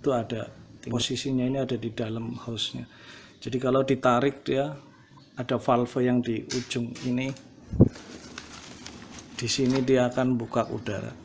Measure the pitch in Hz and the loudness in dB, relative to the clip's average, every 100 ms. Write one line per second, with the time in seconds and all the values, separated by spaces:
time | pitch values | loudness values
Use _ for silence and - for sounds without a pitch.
0 | - 127 110 113 - - - - - 123 | 2 2 0 -4 -6 -12 -20 -16 -4 -2
1 | - 127 139 131 123 135 127 120 117 110 | 0 -2 0 0 0 0 -2 -2 -4 -4
2 | 113 113 117 120 - 110 - 127 120 - | -4 -4 -6 -8 -8 -6 -6 -6 -12 -16
3 | - - - - - 123 131 131 135 131 | -20 -20 -20 -12 -6 -2 2 4 4 4
4 | 127 120 139 139 - 131 143 147 - - | 4 4 4 0 -2 0 0 -4 -16 -20
5 | - - - - 123 120 - 123 120 - | -20 -20 -20 -10 -2 0 4 4 4 2
6 | 123 123 120 113 - 127 120 127 117 123 | 4 4 2 -2 -2 -4 -2 -4 -4 -4
7 | 127 123 131 131 - - - - - - | -2 -2 -2 -6 -14 -20 -10 6 6 6
8 | - - - - - - - - - - | -16 -18 -16 -16 -16 -16 -16 -16 -16 -16
9 | - - - - 120 - 131 131 127 131 | -16 -16 -16 -6 -2 2 4 4 6 6
10 | 123 123 127 123 113 123 107 113 110 98 | 4 2 2 0 0 -2 0 -2 -4 -4
11 | 110 - | -6 -10